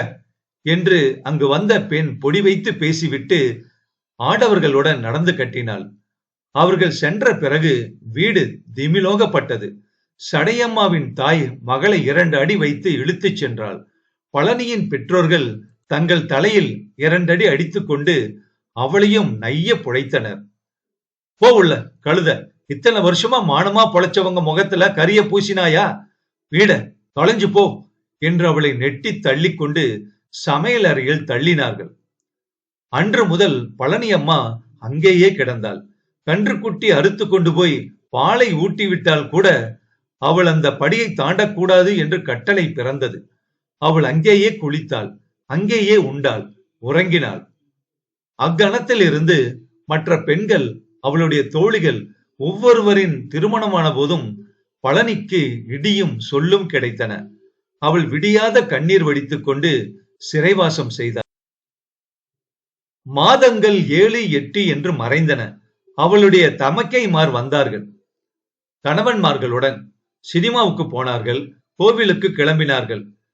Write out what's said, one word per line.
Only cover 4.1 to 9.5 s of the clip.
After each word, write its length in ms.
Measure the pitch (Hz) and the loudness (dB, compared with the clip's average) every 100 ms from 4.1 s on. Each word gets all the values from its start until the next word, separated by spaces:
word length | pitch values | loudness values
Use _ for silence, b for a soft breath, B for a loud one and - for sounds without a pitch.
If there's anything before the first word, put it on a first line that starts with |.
| - | -6
ஆடவர்களுடன் 800 | 127 214 233 196 156 139 151 139 | -2 2 4 4 2 2 2 0
நடந்து 360 | 113 143 180 151 | -4 -2 -2 -2
கட்டினாள். 500 | 123 127 113 98 104 - _ _ _ _ _ 143 | -4 -6 -8 -8 -12 -20 _ _ _ _ _ 0
அவர்கள் 360 | 175 185 175 | 2 2 0
சென்ற 460 | - 147 208 247 - | -2 -4 0 0 0
பிறகு 340 | 143 156 156 127 110 - 117 | -2 0 0 -2 -4 -14 -12
வீடு 320 | 113 214 180 120 104 - 113 | -4 0 0 -2 -6 -16 -8
திமிலோகப்பட்டது. 920 | 147 190 185 208 214 160 - | -2 0 0 0 0 0 -4